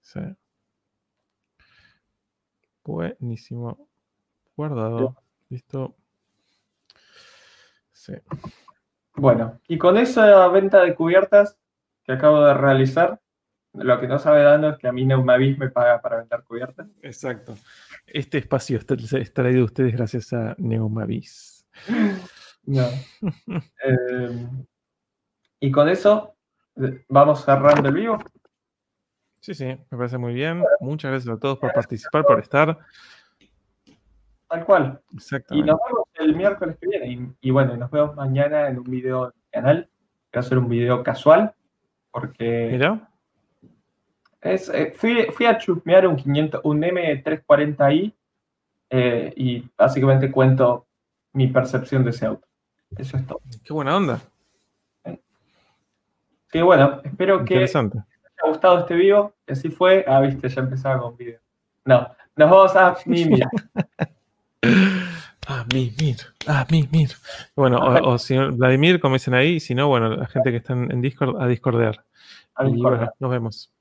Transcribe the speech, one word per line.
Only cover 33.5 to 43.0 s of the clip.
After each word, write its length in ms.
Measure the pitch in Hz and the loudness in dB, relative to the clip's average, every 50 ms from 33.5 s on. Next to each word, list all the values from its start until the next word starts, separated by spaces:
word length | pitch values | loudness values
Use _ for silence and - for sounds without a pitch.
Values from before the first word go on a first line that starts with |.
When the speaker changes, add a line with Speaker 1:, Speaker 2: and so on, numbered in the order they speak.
| _ _ _ _ _ _ _ _ _ _ _ _ _ _ _ _ _ _ _ _ | _ _ _ _ _ _ _ _ _ _ _ _ _ _ _ _ _ _ _ _
Speaker 2:
Tal 180 | 165 165 165 | -10 -10 0
cual. 360 | - 196 175 143 135 131 - _ _ - | 2 2 2 2 0 -6 -12 _ _ -20
Speaker 1:
Exactamente. 540 | - - - - 135 - _ - 147 151 151 | -20 -14 -10 -10 -10 -10 _ -4 -2 2 2
Speaker 2:
Y 20 | |
nos 100 | 156 160 - | 0 0 0
vemos 180 | 240 247 226 - _ _ | -4 -4 -6 -6 _ _
el 200 | - 156 156 151 | -4 -2 0 0
miércoles 420 | 165 185 202 196 196 185 160 160 _ | 2 0 -2 -2 -2 -8 -8 -8 _
que 80 | - 180 | -8 -6
viene. 200 | 208 180 131 123 123 123 123 127 - _ | -6 -6 -6 -8 -10 -12 -12 -14 -16 _
Y, 80 | _ 131 | _ 0
y 20 | |
bueno, 240 | 127 139 135 127 120 | 2 2 2 0 -2
nos 160 | 117 123 123 | -6 -10 -6
vemos 240 | - 147 147 151 147 | -2 -2 -2 -2 -2
mañana 540 | 143 139 135 131 139 143 147 151 151 147 139 | -8 -6 -4 -2 0 -2 0 0 -2 -2 -2
en 80 | 127 123 | -4 -8
un 80 | 123 | -10
video 400 | 123 127 127 127 131 127 127 127 | -8 -10 -8 -6 -6 -6 -4 -6
del 80 | 127 _ _ _ _ | -8 _ _ _ _
canal. 380 | - - 120 131 147 170 170 _ _ _ _ _ _ _ _ _ _ | -10 -4 0 0 0 0 0 _ _ _ _ _ _ _ _ _ _
Va 60 | 120 | -8
a 40 | 123 | -6
ser 140 | - 131 127 | -2 -2 -2
un 120 | 123 120 | 0 0
video 340 | 120 117 120 120 123 123 123 | -2 -2 0 0 -2 -2 -2
casual, 500 | - 143 - - 147 156 - 220 214 - _ _ _ _ _ _ _ _ _ _ _ | -6 -6 -2 4 4 6 6 4 0 -4 _ _ _ _ _ _ _ _ _ _ _
porque 580 | _ 120 131 131 - _ 117 117 117 117 117 113 | _ -12 -12 -12 -12 _ -6 -4 -4 -2 -4 -4
Speaker 1:
Mirá. 380 | 123 127 135 160 214 220 | -2 0 0 0 -2 -4